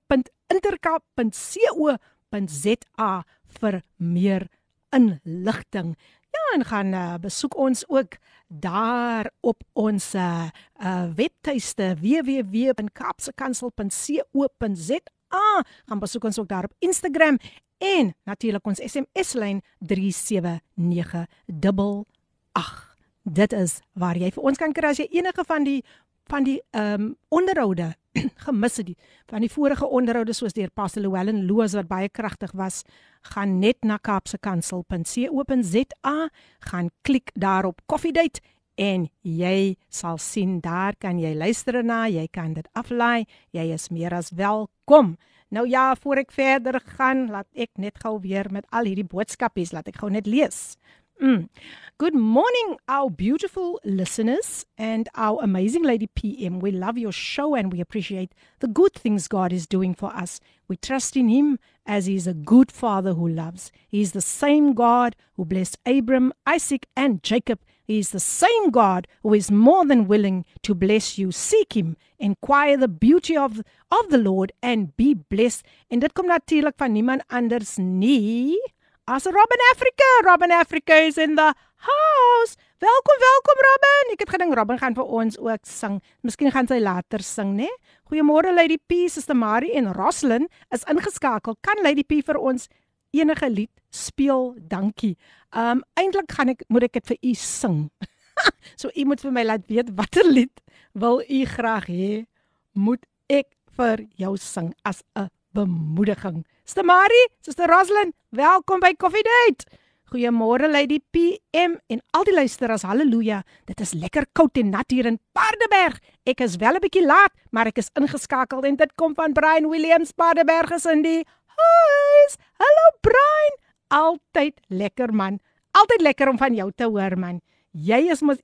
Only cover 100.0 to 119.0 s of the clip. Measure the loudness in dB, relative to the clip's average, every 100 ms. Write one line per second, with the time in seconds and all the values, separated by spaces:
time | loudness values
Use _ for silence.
100 | -2 4 6 6 2 -4 _ _ _ -4
101 | 0 0 0 -2 -2 -4 -4 -4 -4 -6
102 | -4 -6 -10 _ _ _ _ -2 -2 -2
103 | _ _ _ 0 0 _ _ -4 -2 -2
104 | -6 -8 -6 -6 -8 -8 -8 -8 -8 -10
105 | _ -10 -10 _ _ -4 -2 -4 -4 -2
106 | -2 -2 -8 -10 -12 _ -8 -2 4 6
107 | 6 6 4 0 -14 -2 4 4 4 2
108 | 0 -6 _ 0 4 4 2 2 2 2
109 | 0 0 2 4 4 2 -10 _ _ _
110 | _ -4 -2 0 2 2 2 2 2 -2
111 | -2 0 0 -2 _ 0 0 -2 _ -8
112 | -2 0 2 2 2 -2 -4 -4 -2 0
113 | 2 2 0 -4 -8 _ -18 -10 -8 -6
114 | -4 -4 -2 2 4 4 0 -2 -2 0
115 | 0 -2 _ 0 0 0 2 4 2 -2
116 | _ _ -6 -2 -2 0 0 2 0 2
117 | 6 6 6 2 _ -2 -2 -2 -6 -2
118 | -2 -2 -4 -4 -2 -2 -2 0 0 0